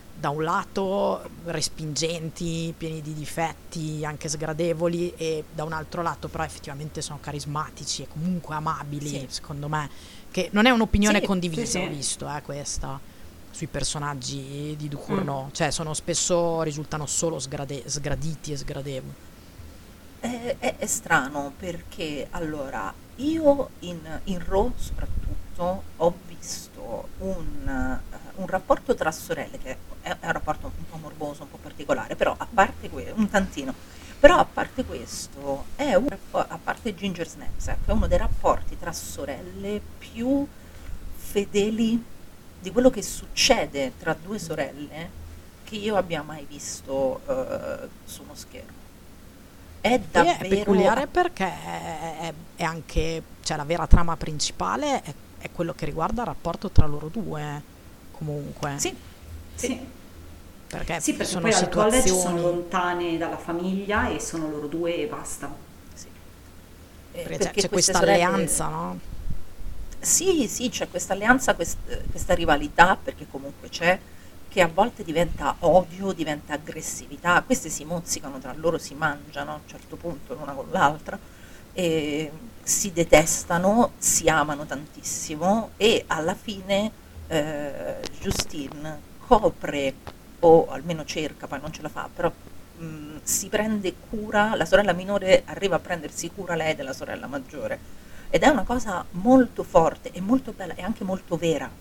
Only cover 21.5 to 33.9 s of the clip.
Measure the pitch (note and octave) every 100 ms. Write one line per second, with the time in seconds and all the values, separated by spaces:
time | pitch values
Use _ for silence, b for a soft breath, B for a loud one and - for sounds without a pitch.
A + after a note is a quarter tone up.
21.5 | - F#3 E3+ - - D#3+ D3 - - D#3
22.5 | D#3 C3+ B2 F#2+ - - - C#4+ E4 D4
23.5 | C#4 - - F3 E3 D#3+ D3+ G3 F3 E3
24.5 | F#3+ B3 - - - - - - - -
25.5 | - F3 F#3+ - - E3+ F3 - - -
26.5 | - - - - - - - F#3+ F3 D3+
27.5 | C#3+ C#3 C3 C3 - - - - - F#3
28.5 | F#3 - - - - D#3+ - - D#3 G#2
29.5 | C3 C3 B2+ - C3 - C3+ E3+ D#3+ -
30.5 | D3+ - - D#3+ D#3+ D3 C#3+ D3 C#3+ C#3+
31.5 | - D3 - C#3+ C#3 - - F3+ - -
32.5 | G#3+ G3+ - G3+ - - G#3 G#3 G3+ F#3
33.5 | D3+ C3 - B